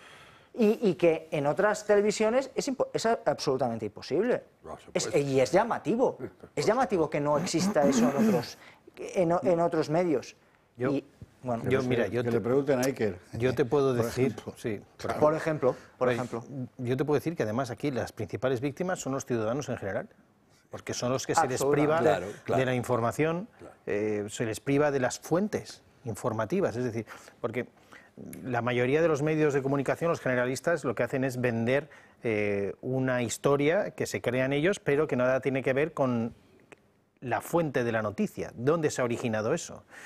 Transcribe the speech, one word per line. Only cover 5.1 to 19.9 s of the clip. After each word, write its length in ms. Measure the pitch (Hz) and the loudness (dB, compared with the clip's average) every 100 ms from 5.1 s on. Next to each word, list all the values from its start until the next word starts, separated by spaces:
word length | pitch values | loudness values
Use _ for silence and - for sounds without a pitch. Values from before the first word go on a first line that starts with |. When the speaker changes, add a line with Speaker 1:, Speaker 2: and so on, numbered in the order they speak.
| - 139 | 0 2
Speaker 1:
y 100 | 131 | 4
es 100 | 127 | 4
llamativo, 680 | 175 233 135 - 226 240 - 117 - - - | 4 2 0 -2 2 2 0 -8 -14 -10 -2
es 100 | 151 | 2
llamativo 420 | 226 262 196 151 | 2 2 2 0
que 100 | 156 | 0
no 180 | 147 147 | 2 0
exista 480 | 180 165 190 208 143 | 2 0 2 4 4
eso 220 | 262 240 | 6 4
en 180 | - 220 | 4 4
otros, 300 | 175 - - - - - - | 2 0 -10 -20 -20 -20 -16
en 360 | - - 170 | -6 0 2
o-, 80 | 175 | 2
en 180 | 196 170 | 4 4
otros 280 | 170 165 139 | 4 2 0
medios. 460 | 156 180 139 - - _ _ _ - | 2 2 0 -2 -14 _ _ _ -4
Speaker 3:
Yo, 140 | 123 | -2
Speaker 1:
Y, 120 | 139 - - - _ | -2 -4 -14 -20 _
bueno. 220 | 127 117 - | -6 -4 0
Speaker 3:
yo, 140 | 131 | 0
mira, 240 | 123 120 113 | 2 0 0
yo 140 | 117 | 0
Speaker 4:
Que 80 | 120 | 0
Speaker 3:
te, 40 | 117 | 0
Speaker 4:
le 40 | |
pregunten 380 | 104 135 139 131 | 2 2 2 2
a 60 | 127 | 2
Iker. 320 | 131 110 87 - 110 | 0 -2 -2 -10 -2
Speaker 3:
yo 200 | 127 131 | 0 2
te 100 | 135 | 2
puedo 280 | 143 135 123 | 2 2 2
Speaker 4:
Por 120 | 117 | 0
Speaker 3:
decir, 220 | 117 127 | 0 0
Speaker 4:
ejemplo. 220 | 104 - - | -2 -10 -8
Speaker 3:
sí, 240 | 127 101 - - | -6 -6 -8 -10
por 140 | 110 117 | -6 2
Speaker 1:
Por 160 | 151 156 | 2 2
ejemplo, 420 | 160 151 131 131 - - | 0 0 0 0 -4 -2
por 100 | 127 | 0
Speaker 3:
Oye, 80 | 120 | 0
Speaker 1:
ejemplo. 260 | 123 117 117 139 123 - | -2 -8 -8 -10 -10 -6
Speaker 3:
yo 180 | 123 131 | -2 -2
te 80 | 147 | 0
puedo 120 | 147 | 0
decir 180 | 156 170 | 0 -2
que 60 | 113 | -2
además 260 | 110 131 | -2 -4
aquí 200 | 120 143 | -4 -4
las 200 | 127 98 | -2 -4
principales 480 | - 110 110 127 131 | -6 -8 -2 -2 0
víctimas 400 | 143 135 180 180 | -2 -4 -4 -4
son 120 | - | -4
los 140 | 135 - | -6 -2
ciudadanos 420 | 120 107 127 147 | -2 0 -2 -4
en 80 | 110 | -6
general, 320 | 104 | -6